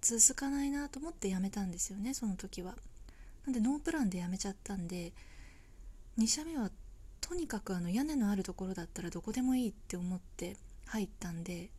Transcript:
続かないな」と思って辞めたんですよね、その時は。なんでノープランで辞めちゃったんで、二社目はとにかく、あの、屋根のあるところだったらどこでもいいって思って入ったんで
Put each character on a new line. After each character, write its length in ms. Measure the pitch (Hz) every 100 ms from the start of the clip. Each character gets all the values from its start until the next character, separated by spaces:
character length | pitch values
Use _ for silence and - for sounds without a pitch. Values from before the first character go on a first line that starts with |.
続 340 | - 233 -
か 160 | 269 277
な 140 | 277
い 60 | 277
な」 180 | 285 285
と 100 | 269
思 100 | 311
っ 20 |
て 160 | 339 196
辞 80 | 190
め 140 | 190
た 140 | 208
ん 60 | 190
で 80 | 175
す 120 | -
よ 80 | 196
ね、 140 | 214
そ 140 | 269 220
の 100 | 185
時 260 | 190 -
は。 140 | 180 - - - - - - - -
な 40 |
ん 40 |
で 60 | 247
ノ 160 | 220 294
ー 40 |
プ 120 | 311
ラ 100 | 320
ン 80 | 226
で 100 | 180
辞 80 | 175
め 100 | 190
ち 80 | 202
ゃ 40 |
っ 60 | 196
た 120 | -
ん 120 | 196 170
で、 260 | 180 170 - - - - - - - - - - -
二 120 | 220
社 160 | -
目 140 | 311 320
は 120 | 208 - - - - -
と 140 | -
に 140 | 359 330
か 120 | 214
く、 140 | -
あ 60 | 185
の、 100 | 175
屋 140 | 202
根 120 | 294 294
の 140 | 208
あ 60 | 202
る 60 |
と 100 | 185
こ 120 | 180 190
ろ 80 |
だ 80 | 185
っ 40 | 165
た 160 | -
ら 80 | 175
ど 120 | 170
こ 100 | 190
で 100 | 220
も 140 | 254 254
い 100 | 240
い 20 |
っ 20 |
て 240 | - - 180
思 200 | 180 180
っ 40 |
て 360 | - - 175 196 - - -
入 180 | 220
っ 40 | 190 -
た 120 | 180
ん 140 | 165
で 260 | 170 175 175